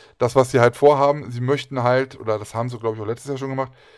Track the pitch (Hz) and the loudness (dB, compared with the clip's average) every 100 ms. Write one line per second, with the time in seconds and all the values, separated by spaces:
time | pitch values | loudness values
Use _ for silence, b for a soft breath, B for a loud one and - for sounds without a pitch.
0 | b b 123 139 127 131 120 - 143 143 | b b 0 2 2 4 4 6 4 6
1 | 143 147 107 120 123 139 - 135 120 127 | 2 0 -6 -6 -2 -2 -4 -4 0 0
2 | 135 - 107 107 104 110 123 120 113 110 | -2 -6 -6 -6 -4 -8 -8 -6 -6 -6
3 | 104 120 139 135 135 135 131 b b | -8 -8 -8 -8 -6 -6 -8 b b